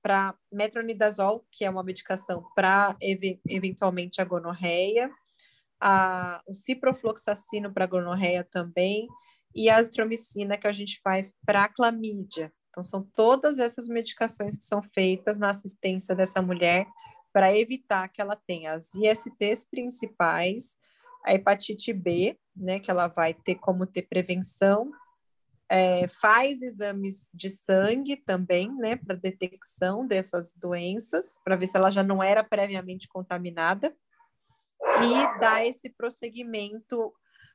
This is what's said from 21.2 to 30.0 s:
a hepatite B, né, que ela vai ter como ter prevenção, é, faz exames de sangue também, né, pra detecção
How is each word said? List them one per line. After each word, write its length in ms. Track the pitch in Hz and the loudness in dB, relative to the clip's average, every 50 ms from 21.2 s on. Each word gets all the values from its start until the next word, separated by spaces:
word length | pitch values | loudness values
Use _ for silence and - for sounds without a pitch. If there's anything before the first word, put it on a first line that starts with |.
| - | 2
a 80 | - - | 2 2
hepatite 580 | 196 - 202 202 196 - - 214 202 - 240 | 4 4 2 2 2 0 -10 -8 -6 -6 -6
B, 480 | 226 190 175 180 170 175 185 220 - _ _ _ _ | -6 -2 -2 0 0 2 0 0 -2 _ _ _ _
né, 240 | 190 190 185 185 196 | -8 -6 -4 -4 -4
que 100 | 196 - | -4 -2
ela 180 | 185 180 175 | 0 0 0
vai 260 | 170 170 175 165 165 165 | 0 0 0 0 0 0
ter 220 | _ _ - 180 | _ _ -4 -4
como 300 | 180 - 196 180 180 185 | -2 -2 -2 0 0 -2
ter 180 | 185 _ 180 180 | -4 _ -8 -6
prevenção, 840 | _ - 185 180 180 180 185 185 - - - 196 196 202 214 240 294 294 - - _ _ _ _ _ _ _ _ _ _ _ _ _ | _ -4 -4 -2 -2 -4 -4 -4 -8 -2 2 4 4 4 4 0 -4 -10 -16 -20 _ _ _ _ _ _ _ _ _ _ _ _ _
é, 380 | 196 185 185 185 180 180 180 | 2 4 4 4 4 2 0
faz 540 | 180 - - - 214 214 233 269 277 285 247 | -2 -2 2 4 6 6 6 6 2 -2 -4
exames 680 | 254 247 220 196 208 208 202 196 196 196 190 - - - - | -8 -10 -8 -6 -6 -6 -4 -6 -6 -8 -8 -10 -18 -20 -14
de 160 | 170 - 190 | -10 -10 -8
sangue 680 | 190 - - - 190 190 196 208 233 262 277 277 277 | -8 -8 0 2 4 4 4 4 0 0 -2 -4 -6
também, 580 | 269 _ - 190 185 185 180 180 175 190 220 277 | -6 _ -4 -2 -2 0 0 0 0 0 -2 -4
né, 180 | 262 233 214 240 | -4 -2 -2 -2
pra 220 | 254 - 196 185 | -4 -4 -8 -8
detecção 880 | 180 190 190 190 _ 185 180 - _ - - - - 180 185 196 220 | -4 -4 -6 -4 _ -8 -8 -8 _ -20 -18 -4 -2 -2 0 0 -2